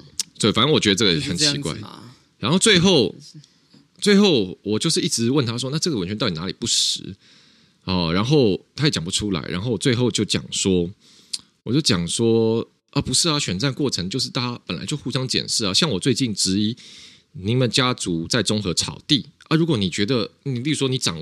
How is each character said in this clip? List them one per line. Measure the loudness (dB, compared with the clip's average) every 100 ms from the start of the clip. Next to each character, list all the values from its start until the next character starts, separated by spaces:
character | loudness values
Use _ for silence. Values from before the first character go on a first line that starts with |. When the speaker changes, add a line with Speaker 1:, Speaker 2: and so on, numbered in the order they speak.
| -16 -12 -10 0
Speaker 1:
对， | 2
反 | 4
正 | 4
我 | 4
觉 | 4
得 | 4
这 |
个 | 4 2
很 |
奇 | 0
怪。 |
Speaker 2:
就 | -2
是 |
这 | -2
样 | -2 -6 -8
子 |
嘛。 | -12 -18 -20 -20 _ -6
Speaker 1:
然 | 0
后 | 4
最 | 6 6
后， | 6 4 4 -2 -20 -20 -20 _ _ -20 _ -4
最 | 4 6
后 | 6 4 0 -4
我 | -4 -2
就 | 0
是 | 0
一 | 0
直 | 0 2
问 | 2
他 | 0 -2
说 | -4
：“那 | -4
这 | -2
个 | -2
文 | -2
宣 | -2
到 | -4
底 | -4
哪 | -6
里 |
不 | -6 -4
实？” | -2 -2 -4 -8 -16 _ _ _ _ _ _ -4
哦， | -2 0
然 | 0
后 | 2 2 4 0 _ -4
他 |
也 | -2
讲 | -2
不 | -4
出 | -4 -2
来， | -4 -4
然 | -6
后 | -4 -2
最 | 0 2
后 | 0
就 | 0
讲 | -2 -2 -4
说， | -2 2 2 0 -6 _ _ _ -14 -14 _
我 | -4
就 | 0
讲 | 2 0 0
说 | 0 2 4 2 0 -4 _ _
：“啊， | -4
不 | -2 0
是 | 0
啊， | 0
选 | -2 -2
战 | -2
过 | -2 -2
程 | -2 -4
就 | -4
是 | -4
大 | -4
家 | -6 -6 -8
本 | -8
来 | -6
就 | -8
互 | -6
相 | -6 -2
检 | -4 -2
视 | -2 0
啊， |
像 | 0 0
我 | 0
最 | 0
近 | 0 0 -2
质 | 0 2
疑 | 0 -4 -12 -20 -20 -20 _
你 | -8 -2 0
们 | 0
家 | 2 0
族 | 0 -2 -4 -2
在 | -2
中 | 0 -2
和 | -2 -2
炒 | -4 -6 -2
地 | -2 -2 -12 0
啊， | 2
如 | 2
果 | 2
你 | 0
觉 | 0 0
得， | 0 -2 _
你 | -6 -4
例 | -2
如 | -2
说 | -2
你 | -2
掌 | -2 -4